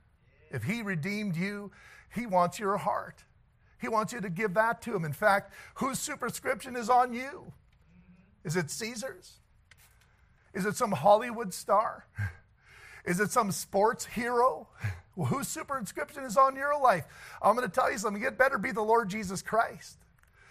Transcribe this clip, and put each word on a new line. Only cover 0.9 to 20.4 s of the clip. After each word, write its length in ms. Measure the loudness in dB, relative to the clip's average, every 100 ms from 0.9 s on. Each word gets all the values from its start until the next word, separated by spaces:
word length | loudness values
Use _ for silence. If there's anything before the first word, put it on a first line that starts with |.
| -4 -4 -4 -4 -4
you, 340 | -4 -6 -12 -18 -20 -20 -12
he 120 | -10 0
wants 340 | 2 2 0
your 160 | -2 0
heart. 480 | 0 -2 -6 -16 _ _ _ _ _ _
He 80 | -2
wants 240 | 0 0
you 80 | -4
to 100 | -6
give 260 | -2 0 2
that 260 | 2 0
to 120 | -4
him. 120 | -4 -4
In 80 |
fact, 400 | 2 4 4 2 -16 -20 -4
whose 240 | -4 -4
superscription 760 | -6 -6 -6 -4 -4 -4 -4 -6
is 140 | 4
on 240 | 6 6
you? 400 | 0 -8 -12 -18 -20 _ _ _ -20 -20 -20 _ _
Is 140 | -4 -2
it 120 | -2
Caesar's? 720 | -6 -8 -8 -10 -12 -20 -20 _ _ _ -20 _ _ _ _ _ _ _
Is 120 | -4 -4
it 100 | 0
some 160 | -2
Hollywood 640 | 2 6 6 4 -6 -8
star? 540 | -8 0 2 2 -4 -16 -8
<laughs> 880 | -6 -8 _ _ _ -20 -20 -12 -4
Is 140 | 0
it 120 | 2
some 200 | 2 0
sports 540 | -2 -4 2 2 0 -6
hero? 640 | -6 -2 4 2 2 -10 -8 -8 -8 -12 -6
Well, 120 | -2
whose 220 | -2 -4
superscription 760 | -8 -6 -6 -6 -8 -10 -8
is 140 | -2 4
on 180 | 4 4
your 240 | -2 4
life? 240 | 6 4 0 -14 -18 0
I'm 120 | 2
gonna 140 | 4 2
tell 240 | 2 2
you 60 | 0
something. 260 | -2 -2
It 140 | -4 4
better 200 | 4 4
be 140 | -4
the 100 | -2
Lord 280 | 4 4 4
Jesus 320 | -4 -6 -6
Christ. 580 | -2 0 0 -2 -18 -20 _ _ _ _